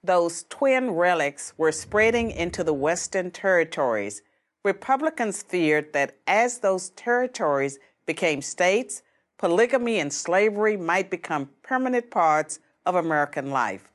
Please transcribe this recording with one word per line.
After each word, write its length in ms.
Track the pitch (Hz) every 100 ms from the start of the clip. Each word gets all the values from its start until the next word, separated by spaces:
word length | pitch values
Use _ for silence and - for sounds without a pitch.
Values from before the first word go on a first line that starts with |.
Those 400 | 180 180 170 165
twin 480 | - - 277 262 254
relics 600 | 165 175 170 143 143 - -
were 140 | 160
spreading 580 | 156 - 208 220 233 226
into 340 | - 170 180
the 100 | 160
Western 580 | 143 147 175 - 196 180
territories. 920 | - 196 180 165 - 131 107 101 - _ _ _ _
Republicans 760 | 202 190 - 269 320 320 220 185
feared 500 | - 185 156 151 151
that 240 | 143 139 _ -
as 320 | 202 240 240
those 300 | 202 190 -
territories 880 | - 240 240 247 - 165 139 139 135 _ _ -
became 360 | 156 175 143
states, 600 | 143 - 180 208 247 - _ _ _ -
polygamy 600 | 180 175 185 262 240 214
and 140 | 143
slavery 640 | - - 180 214 208 214 208
might 320 | 170 185 185
become 400 | 170 - 151 135 _
permanent 500 | - 254 254 247 240
parts 480 | 208 160 151 156 - _ _ -
of 100 | 180
American 540 | 165 151 143 151 135
life. 400 | 135 110 95 _